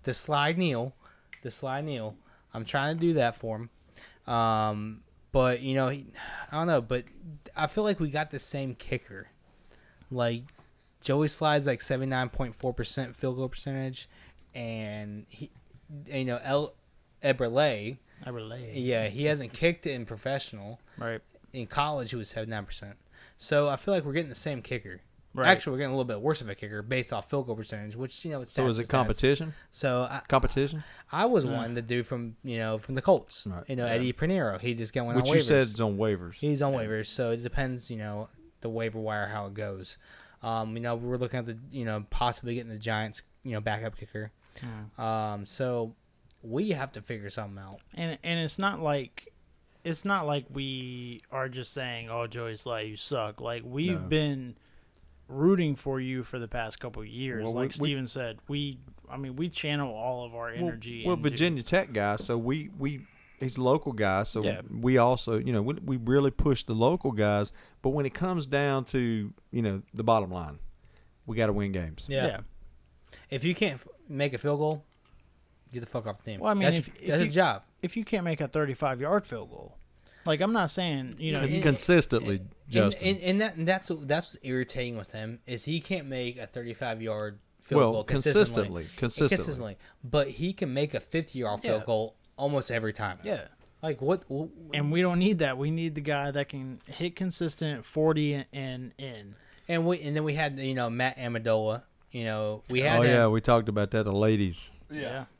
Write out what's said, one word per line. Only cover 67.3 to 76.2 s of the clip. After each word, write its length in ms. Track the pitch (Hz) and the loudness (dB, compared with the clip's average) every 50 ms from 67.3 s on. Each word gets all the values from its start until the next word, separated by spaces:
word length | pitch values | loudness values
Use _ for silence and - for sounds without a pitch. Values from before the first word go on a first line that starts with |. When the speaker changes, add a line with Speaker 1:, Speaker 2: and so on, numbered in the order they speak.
| 104 104 104 - - - - - _ - | 4 4 2 0 -4 -18 -20 -20 _ -2
Speaker 3:
But 80 | - 131 | 0 0
when 160 | 135 147 139 | 2 2 0
it 80 | 131 - | -2 -2
comes 320 | - 175 185 185 170 143 | -2 -2 0 0 -2 -2
down 380 | 131 143 139 143 139 135 135 127 | 0 2 2 4 4 2 0 0
to, 460 | - - 131 123 117 113 110 104 104 - - _ _ | 0 0 2 2 2 2 0 0 -2 -6 -12 _ _
you 120 | - 123 | -2 0
know, 200 | 113 104 95 98 - _ | 0 0 0 -2 -6 _
the 100 | - 110 110 | -6 -2 4
bottom 260 | 120 113 110 98 92 | 4 4 4 4 0
line, 280 | 90 87 82 76 73 - - - - _ - - - - - - _ _ _ | -4 -6 -6 -8 -10 -10 -12 -12 -12 _ -20 -20 -20 -20 -20 -20 _ _ _
we 100 | - 113 | -4 0
gotta 160 | 113 113 107 | 2 2 4
win 200 | 101 104 101 98 | 4 2 0 0
games. 340 | 95 92 85 82 80 - - - | 0 -2 -4 -4 -8 -10 -8 -2
Speaker 1:
Yeah. 180 | 135 135 127 | 0 0 0
Speaker 2:
Yeah. 140 | 127 104 - - - - - - - - - _ _ _ - - - - - - _ | 0 -2 -4 -10 -12 -14 -16 -18 -18 -20 -20 _ _ _ -20 -20 -20 -20 -20 -10 _
Speaker 1:
If 140 | 135 131 139 | -4 0 0
you 100 | 170 180 | 0 2
can't 200 | - 214 185 135 | 2 0 0 -2
f-, 140 | 127 - - - - - - | -6 -12 -18 -20 -20 -14 -8
make 240 | 147 135 143 143 | -2 0 0 0
a 60 | 127 113 | 0 -2
field 220 | - 143 147 143 | 0 0 2 2
goal, 240 | 151 151 156 147 - _ _ _ _ - - - _ _ _ _ _ _ _ _ _ - | 2 0 0 -2 -8 _ _ _ _ -20 -20 -20 _ _ _ _ _ _ _ _ _ -12
get 80 | 123 123 | -10 -10
the 60 | 117 | -10
fuck 200 | - - 123 110 | -4 -6 -4 -4
off 160 | 110 101 - | -4 -8 -8